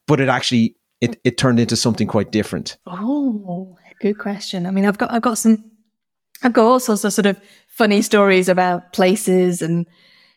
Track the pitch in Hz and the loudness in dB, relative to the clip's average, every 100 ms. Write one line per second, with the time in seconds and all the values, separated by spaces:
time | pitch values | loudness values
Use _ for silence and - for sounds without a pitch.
0 | - 143 131 123 - 120 117 - _ - | -2 0 2 0 0 0 0 -2 _ -4
1 | 120 - 127 - 131 117 113 113 120 107 | -4 -2 -4 0 2 2 2 0 -2 -2
2 | 101 110 98 107 101 85 - - - 175 | -2 -2 0 -2 -2 -6 -10 -14 -16 -8
3 | 220 294 269 208 190 175 190 175 _ - | -4 -2 -4 -4 -8 -12 -12 -20 _ -6
4 | 202 208 202 202 - 185 180 190 202 196 | -4 -4 -6 -10 -8 -8 -4 -2 -2 -2
5 | 247 240 240 220 226 214 - _ _ _ | -6 -4 -4 0 2 0 -2 _ _ _
6 | _ _ _ - 247 226 220 254 240 208 | _ _ _ -6 0 2 4 4 0 -2
7 | 208 196 196 190 _ _ _ - 220 202 | -2 0 0 -2 _ _ _ -2 2 2
8 | - 208 196 185 185 180 180 175 - - | 2 4 4 4 2 2 0 -2 -4 0
9 | 185 208 - 185 180 175 160 170 170 _ | 2 2 2 2 2 0 -2 -2 -4 _
10 | _ _ _ | _ _ _